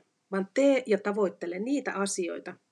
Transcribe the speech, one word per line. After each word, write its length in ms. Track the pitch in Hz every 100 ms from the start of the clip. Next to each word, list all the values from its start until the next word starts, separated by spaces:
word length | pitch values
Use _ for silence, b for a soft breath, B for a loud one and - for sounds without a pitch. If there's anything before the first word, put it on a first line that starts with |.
| _ _ -
vaan 180 | 190 190
tee 280 | - 277 254 -
ja 120 | 202
tavoittele 600 | 208 208 185 - 175 180
niitä 340 | 233 277 190
asioita, 600 | 185 196 - 170 170 180 185 _